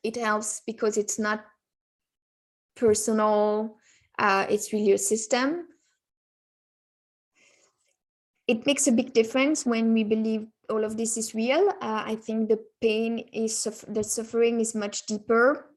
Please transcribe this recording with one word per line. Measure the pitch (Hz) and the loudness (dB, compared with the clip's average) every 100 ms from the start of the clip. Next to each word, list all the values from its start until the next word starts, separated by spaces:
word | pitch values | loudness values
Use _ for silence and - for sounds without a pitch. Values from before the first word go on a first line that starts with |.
It | 220 | -6
helps | 240 220 214 220 - | -4 -2 -2 -2 -8
because | - 220 220 208 | -10 -2 -2 0
it's | 208 - | -2 -4
not | 214 214 - _ _ _ _ _ _ _ _ _ _ _ _ | -2 -4 -8 _ _ _ _ _ _ _ _ _ _ _ _
personal, | - 233 214 - 214 214 208 208 214 220 - _ _ _ - | 0 2 4 2 2 4 4 2 0 -4 -10 _ _ _ -2
uh, | 214 196 - | 2 2 0
it's | 208 - | -2 -2
really | 214 208 | 0 4
a | 202 | 4
system. | - 220 - 247 269 349 339 _ _ _ _ _ _ _ _ _ _ _ _ _ _ _ _ _ _ _ _ _ _ _ _ _ _ _ | 2 -2 0 0 2 -2 -8 _ _ _ _ _ _ _ _ _ _ _ _ _ _ _ _ _ _ _ _ _ _ _ _ _ _ _
It | - 226 | -2 0
makes | 285 277 - | 0 0 2
a | |
big | 233 - | 2 2
difference | 226 226 262 277 302 | 2 2 2 2 0
when | 247 226 226 | 0 0 2
we | 226 | 2
believe | 208 220 220 220 220 _ - | 2 0 0 -2 -6 _ -6
all | 220 | -4
of | 220 220 | -2 -4
this | 226 | -4
is | 226 220 | -4 -6
real. | 220 233 294 403 - | -4 0 2 2 0
Uh, | 233 214 | -6 -4
I | - | -4
think | 220 - 220 220 | -8 -4 -4 0
the | 220 - _ | -2 -2 _
pain | 226 214 226 233 | 0 0 -2 -4
is | - - 220 - | -8 -6 -4 -4
suff-, | 220 214 - | -6 -8 -8
the | 214 | -6
suffering | 214 - 226 233 233 233 | -4 -6 -4 2 2 2
is | 220 | -2
much | 214 202 - | -2 -6 -8
deeper. | - 214 - 226 247 294 - | -6 -8 2 4 4 2 -8